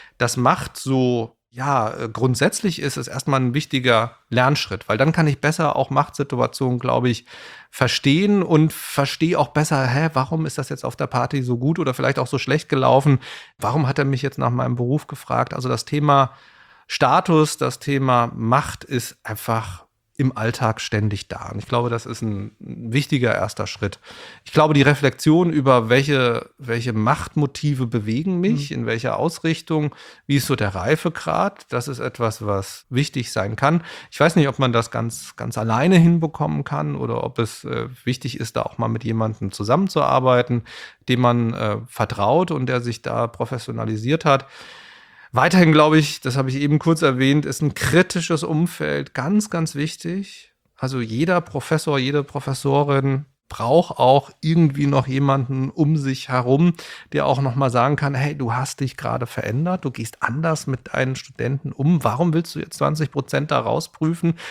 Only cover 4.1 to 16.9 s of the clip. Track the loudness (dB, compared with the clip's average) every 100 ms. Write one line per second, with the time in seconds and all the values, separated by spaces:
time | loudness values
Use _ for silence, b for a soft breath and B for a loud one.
4.1 | -8 -2 2 2 2 -2 -8 -2 2 2
5.1 | 4 2 2 -2 0 -2 0 0 0 -2
6.1 | -4 -4 -2 -2 0 -2 0 0 0 0
7.1 | -2 -6 B B B B -2 0 2 2
8.1 | 4 4 2 4 4 4 0 -8 -4 -2
9.1 | 0 0 0 0 0 0 0 0 0 0
10.1 | 0 -2 -2 -4 -6 -8 -6 -8 -6 -4
11.1 | -2 -2 -2 -2 0 0 0 -2 -2 -2
12.1 | 0 -2 -4 0 -2 0 2 4 6 4
13.1 | 2 B B B -8 -2 0 0 0 0
14.1 | -2 -4 -2 -2 0 -2 -2 0 -2 -4
15.1 | -14 -4 -2 -2 -4 -4 -4 -4 -2 2
16.1 | 4 2 b b b b b b